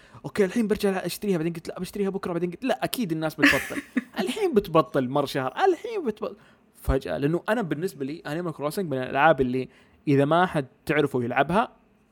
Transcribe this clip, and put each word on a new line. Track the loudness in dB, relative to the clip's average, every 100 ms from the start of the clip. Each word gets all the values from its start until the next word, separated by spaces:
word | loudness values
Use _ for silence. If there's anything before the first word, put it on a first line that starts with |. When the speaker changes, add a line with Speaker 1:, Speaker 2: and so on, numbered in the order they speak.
| -20 -14 -8
Speaker 1:
"أوكي، | 0 0
الحين | 0 0
برجع | 0 0 -2 -4
أشتريها." | -4 -2 0
بعدين | -2
قلت: | -4 -10
"لا، | -10
بشتريها | -8 -4 -4
بكرة." | -4 -4
بعدين | -4 -4
قلت: | -4 -4
"لا، | -2
أكيد | -2 -2 -2
الناس | -2 -2 4
بتبطل." | 4 4 -2 -8 -4 -6
Speaker 2:
<laughs> | -4 -4
Speaker 1:
الحين | -4 0 2
بتبطل | 2 4 2 2 0 0
مر | 0 0
شهر، | -2 -4 0 0
الحين | 0 -4 -4 -6
بتبطل. | -6 -10 -12 -20 _ _ _
فجأة، | -2 -2 -2 -2
لأنه | 0 -2 -2
أنا | -2
بالنسبة | -2 -4 -6 -6 -8
لي | -8 -8
Animal | -6 -6 -6
Crossing | -6 -4
من | -4 -4
الألعاب | -2 4 6 6
اللي | 2 0 -4 -12 _ _ 2
إذا | 4 6
ما | 4 4
حد | 0 -4 _ 0
تعرفه | 2 2 0
يلعبها، | 0 2 4 2 0 -6 _ _ _